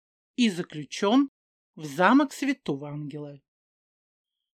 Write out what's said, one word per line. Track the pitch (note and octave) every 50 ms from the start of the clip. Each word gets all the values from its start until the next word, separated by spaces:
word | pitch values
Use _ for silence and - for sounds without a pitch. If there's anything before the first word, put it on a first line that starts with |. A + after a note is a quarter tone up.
| _ _ _ _ _ _ _
и | - B3 A3
заключён | F3 E3 E3+ - - D3+ C#3+ - - - G3+ G3+ A3+ C#4 C#4+ C#4 _ _ _ _ _ _ _ _ _
в | - D#3
замок | D3+ C3+ D#3 F3+ G3 B3 C#4+ D4+ C#4+ -
Святого | - C#4 C4+ C#4 - - - D3 C3+ D3 D3
Ангела. | D3 D3 D3+ C#3+ D#3 D3 D3 C#3+ C#3+ C#3 _ _ _ _ _ _ _ _ _ _ _ _ _ _ _ _ _ _ _ _ _ _ _